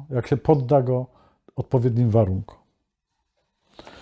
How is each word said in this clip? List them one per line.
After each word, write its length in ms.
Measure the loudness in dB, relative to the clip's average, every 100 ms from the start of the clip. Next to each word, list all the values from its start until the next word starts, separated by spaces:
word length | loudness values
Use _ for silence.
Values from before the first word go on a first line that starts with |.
| -8
jak 160 | -6 -2
się 100 | -2
podda 460 | 2 0 2 0
go 240 | 2 -4 -6 _ _ _ _ -12
odpowiednim 540 | -4 -2 0 0 2
warunkom. 480 | 2 2 -2 -8 -20 _ _ _ _ _ _ _ _ _ _ _ -20 -20 -20